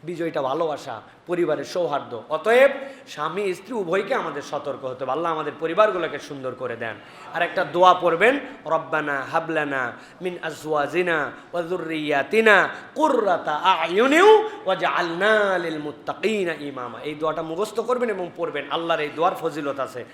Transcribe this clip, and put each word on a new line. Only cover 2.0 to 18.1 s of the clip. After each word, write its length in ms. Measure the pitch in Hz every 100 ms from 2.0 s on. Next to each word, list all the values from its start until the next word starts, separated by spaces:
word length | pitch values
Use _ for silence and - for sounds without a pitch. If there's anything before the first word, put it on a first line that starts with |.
| 117 117 -
অতএব 420 | 151 214 240 269 269 - - -
স্বামী 460 | - 151 180 202
স্ত্রী 220 | 180 - 240
উভয়কে 380 | 175 190 208
আমাদের 280 | 240 165 143
সতর্ক 440 | - 147 147 120 127
হতে 180 | 127
হবে। 80 | 131
আল্লাহ 200 | 139 170
আমাদের 220 | 156 147 -
পরিবারগুলোকে 600 | 160 165 214 185 160 143
সুন্দর 360 | - 143 131 117
করে 200 | 127 113
দেন। 200 | 117 101 - - -
আর 80 | 165
একটা 220 | 170 185
দোয়া 300 | 160 175 180
পড়বেন, 460 | 175 170 165 220 285 - - 151
"রব্বানা 580 | 160 139 156 147 139 127
হাবলানা 600 | 160 160 156 147 135 120 113 - -
মিন 160 | 180 175
আজওয়াজিনা 920 | 160 147 151 151 139 165 180 160 131 - -
ওয়া 100 | 175
যুররিয়াতিনা 1040 | 165 180 160 160 151 143 135 220 226 196 147 - - 247
কুররাতা 580 | 311 247 196 165 156
আয়ুনিন 960 | 151 185 175 165 185 262 311 403 440 427 - 185
ওয়াজআলনা 920 | 185 160 143 175 170 202 214 202 185
লিল 200 | 170 156
মুত্তাকিনা 760 | 147 - - 143 196 214 175
ইমামা।" 460 | 156 143 127 120 117
এই 120 | 143 151
দোয়াটা 260 | 156 160
মুখস্থ 380 | 160 165 214 226
করবেন 300 | 240 247
এবং 220 | 240